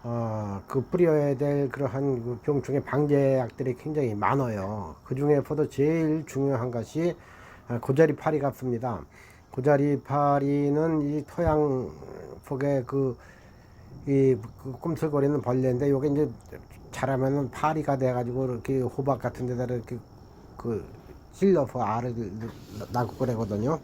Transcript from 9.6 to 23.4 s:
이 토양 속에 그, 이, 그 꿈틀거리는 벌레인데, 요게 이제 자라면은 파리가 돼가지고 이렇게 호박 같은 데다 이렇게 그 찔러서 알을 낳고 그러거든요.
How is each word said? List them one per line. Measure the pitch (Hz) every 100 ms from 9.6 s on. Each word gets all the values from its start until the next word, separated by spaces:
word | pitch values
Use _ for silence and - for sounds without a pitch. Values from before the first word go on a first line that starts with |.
| 135 143 143 139 - 143 143 143 139 143 143 147 165 156
이 | 143 147 143
토양 | - 170 151 151 131 95 76 - - - - -
속에 | 135 143 139 120
그, | 139 135 117 - - - - - - - - -
이, | 139 135 120 113 -
그 | 135
꿈틀거리는 | 127 165 151 160 143 139 147
벌레인데, | 123 131 131 123 143
요게 | 135 147
이제 | 143 143 117 - - - - -
자라면은 | - - 131 135 143 131
파리가 | - 151 156 147 135
돼가지고 | 131 123 120 123 131
이렇게 | 120 - 135
호박 | 120 - 135 123
같은 | 123 - 127
데다 | 123 123
이렇게 | 123 110 120 - - - - - -
그 | - 107 - - - - -
찔러서 | - 196 175 135 127
알을 | 107 113 123 117 104 104 113 - - 101 101
낳고 | 120 113 -
그러거든요. | 127 113